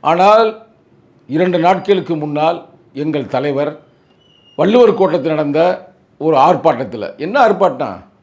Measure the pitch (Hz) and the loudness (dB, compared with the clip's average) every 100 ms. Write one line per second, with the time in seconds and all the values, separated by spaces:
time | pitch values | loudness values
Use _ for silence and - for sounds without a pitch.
0 | 156 170 190 214 226 220 - _ _ _ | -2 2 4 4 2 -4 -20 _ _ _
1 | _ _ _ 147 185 175 170 190 - 190 | _ _ _ -2 0 2 2 0 0 -2
2 | 165 160 151 151 156 175 - _ _ 135 | 0 -6 -6 -2 -2 -2 -10 _ _ -8
3 | 147 151 107 127 143 143 147 - _ _ | -6 -6 -4 -4 -4 -4 -4 -8 _ _
4 | _ _ _ _ _ - 170 233 233 190 | _ _ _ _ _ -2 2 4 4 4
5 | 185 170 143 151 147 147 175 - - _ | 0 0 -2 -2 -2 0 0 0 -10 _
6 | _ _ 156 165 160 160 165 127 120 113 | _ _ -2 2 4 4 0 0 -6 -8
7 | 98 - 156 262 233 196 185 127 131 90 | -12 -10 -4 0 2 2 -2 -2 -8 -10
8 | - _ | -16 _